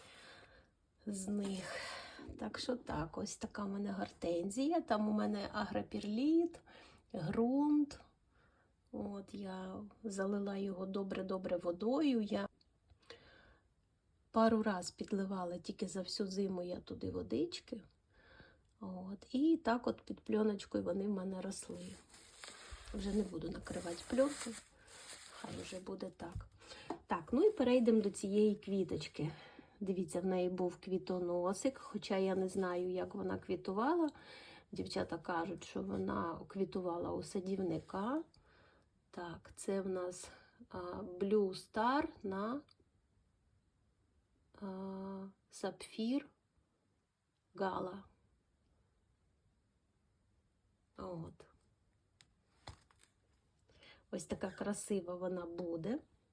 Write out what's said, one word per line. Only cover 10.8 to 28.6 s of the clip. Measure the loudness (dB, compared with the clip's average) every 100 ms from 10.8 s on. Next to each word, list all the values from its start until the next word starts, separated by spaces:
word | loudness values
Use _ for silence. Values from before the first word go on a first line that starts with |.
| -4
добре-добре | -2 -2 -2 -2 -2 0 0
водою. | 0 0 2 4 6 4
Я | 4 0 -2 _ _ _ _ -20 -20 -20 -20 -20 -20 -20 _ _ _ _ _ _ _
пару | 6 6 6
раз | 4 0 -4
підливала, | -8 -2 0 0 -2 -2 -4
тільки | -6 -4 -4
за | -4
всю | -4 -2 -2
зиму | 0 0 0
я | -4 -6
туди | -8 -8 -4
водички. | -4 -2 0 0 -2 -8 -10 -10 _ _ _ -20 -20 -20 -20 _ -12
От. | -10 -8 -8 -10 -4
І | 2 4 4
так | 4 2 2
от | -4
під | -6 -10
пленочкою | 0 4 4 2 -2 -2
вони | 0 0 0
в |
мене | 0 -2 -4
росли. | -6 -6 -8 -10 -10 -14 -16 -20 -18 -16 -14 -14 -14 -14 -10
Вже | -4 0
не | 2
буду | 2 0 -6
накривати | -6 -6 -6 -4 -6 -2
пленку, | 4 4 4 -6 -6 -12 -20 -20 -16 -14 -14 -14
хай | -12 -10 -8
вже | -6 -8
буде | -6 -6 -6 -8
так. | -8 -8 -10 -18 -18 -16 -10 -10 -2
Так, | -4 2
ну | 8
і | 8
перейдемо | 8 6 8 8 8
до | 6
цієї | 0 2 6 6
квіточки. | 6